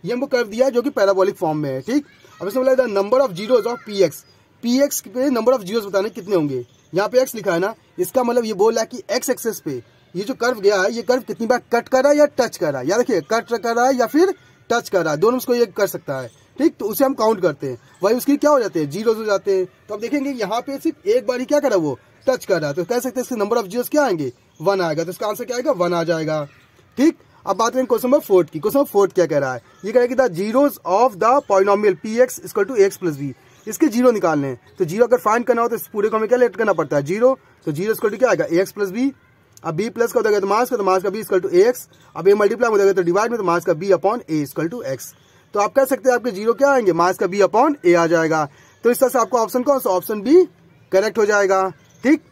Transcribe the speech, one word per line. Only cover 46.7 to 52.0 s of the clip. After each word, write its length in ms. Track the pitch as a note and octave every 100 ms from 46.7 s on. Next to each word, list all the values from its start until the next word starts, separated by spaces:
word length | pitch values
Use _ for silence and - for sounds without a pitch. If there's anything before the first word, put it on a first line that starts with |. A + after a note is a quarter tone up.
आएंगे, 220 | C4+ G3+
मास 240 | E3 F3 F#3
का 80 | G3
B 140 | G3+
upon 340 | F#3+ G#3+ D4 C#4+
A 120 | F3+
आ 120 | E3+ E3
जाएगा। 380 | E3 D#3+ D#3 D3 _ _ _
तो 60 | A3+
इस 100 | A#3+
तरह 80 | B3+
से 100 | B3+
आपका 200 | A3+ A#3+
ऑप्शन 240 | A3+ B3
कौन 160 | B3+ C4+
सा, 120 | A#3+
ऑप्शन 320 | F#3 F3 G#3+
बी 220 | G3+ E4+ F4 _ _ _ _
करेक्ट 260 | F#3+ G#3+ G#3
हो 80 | G#3
जाएगा, 420 | G#3 G3 F#3+ F#3+ - _ _